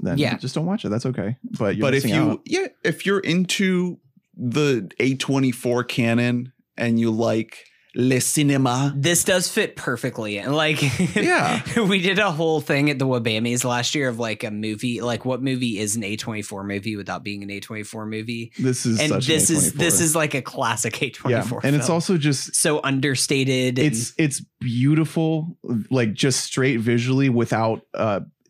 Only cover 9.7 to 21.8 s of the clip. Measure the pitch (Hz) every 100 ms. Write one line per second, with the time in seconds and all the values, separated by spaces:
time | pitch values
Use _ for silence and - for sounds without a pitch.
9.7 | - - 120 131 117 107 101 104 151 156
10.7 | 143 139 - 185 208 320 349 117 - -
11.7 | 233 196 196 180 190 202 156 165 156 147
12.7 | 143 147 135 135 123 113 110 120 123 127
13.7 | 120 120 156 131 113 113 107 113 104 110
14.7 | 107 123 117 120 117 127 127 135 127 123
15.7 | 104 107 113 101 107 - 107 101 101 98
16.7 | 101 107 104 95 92 101 101 98 101 -
17.7 | 107 104 113 107 110 110 117 113 - 131
18.7 | 123 123 110 151 98 131 156 151 156 -
19.7 | 143 170 156 160 160 151 139 - 135 117
20.7 | 110 113 - 135 - - 113 104 113 135
21.7 | 147